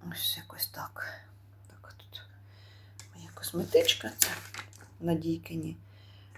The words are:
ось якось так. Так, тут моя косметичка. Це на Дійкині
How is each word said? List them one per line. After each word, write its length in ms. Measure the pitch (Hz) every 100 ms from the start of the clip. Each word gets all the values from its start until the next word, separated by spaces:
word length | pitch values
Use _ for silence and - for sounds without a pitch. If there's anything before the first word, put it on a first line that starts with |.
| 175
ось 240 | - - -
якось 300 | - - -
так. 400 | - - - - - - - - - -
Так, 280 | - - -
тут 260 | - - - - - - - - - - -
моя 140 | - -
косметичка. 760 | - - 170 170 - - - - -
Це 100 | - - - - - - - -
на 140 | 170
Дійкині 600 | 160 165 165 - 160 156 165 - - - - -